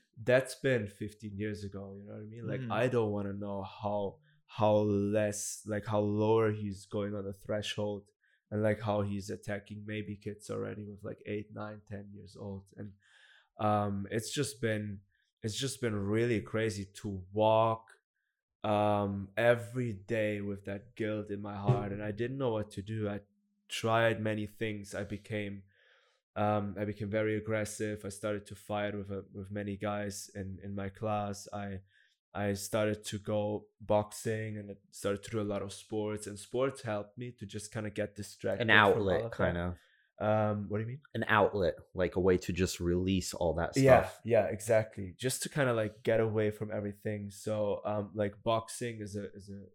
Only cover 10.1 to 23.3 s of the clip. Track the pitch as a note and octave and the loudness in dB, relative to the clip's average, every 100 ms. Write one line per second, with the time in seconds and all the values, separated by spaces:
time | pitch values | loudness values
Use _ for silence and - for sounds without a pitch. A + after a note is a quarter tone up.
10.1 | G2+ G#2 G#2 - G#2+ G#2 G#2 G#2 G2+ G#2 | -8 -10 -10 -8 -6 -6 -8 -10 -12 -12
11.1 | A2 - G#2 G#2+ G#2+ G#2+ G#2+ - G2+ G2+ | -12 -8 -8 -8 -10 -10 -12 -12 -12 -12
12.1 | G2+ G2+ G2 G#2 G2 G2 - G#2 G2 _ | -16 -18 -12 -10 -10 -12 -14 -14 -14 _
13.1 | - - - _ - G#2+ G#2 G#2 G2+ G2 | -20 -20 -20 _ -2 2 2 2 -2 -2
14.1 | A#2 - D3 C#3 - A2+ G#2+ G#2+ G2 - | -4 -2 -4 -4 -2 -2 0 -2 -8 -14
15.1 | _ _ _ A2+ G#2+ C3 - A#2+ G#2 G2 | _ _ _ -6 -4 -4 -2 0 0 2
16.1 | A2 A#2+ A2 - A2 A2+ G2+ G2 - G#2 | 2 4 2 0 -2 0 -2 -8 -8 -8
17.1 | F#2+ F2+ G2+ G#2+ A2 A2+ A2 - - _ | -6 -4 4 6 8 6 2 -4 -20 _
18.1 | _ _ _ _ _ G#2+ G#2 G#2 G#2 G2+ | _ _ _ _ _ 2 4 6 4 2
19.1 | G2 F#2+ - A#2+ A#2 G#2+ B2+ A#2+ G2 - | 0 -4 2 6 4 2 -4 -4 -4 -2
20.1 | A2+ G#2+ G2+ G2+ G2 G2 G2+ - - G#2+ | 0 2 0 -4 -6 -6 -10 -10 -6 -2
21.1 | G#2+ G#2 G2+ G2+ G2+ G2+ G#2 G2+ G2+ G#2+ | -2 -4 -6 -6 -2 2 2 2 -4 -6
22.1 | G2+ A#2+ C3+ C3 G#2+ G#2 - G2 A2 G#2 | -4 -4 0 0 0 -2 -8 -6 -4 -2
23.1 | G2+ - | -4 -10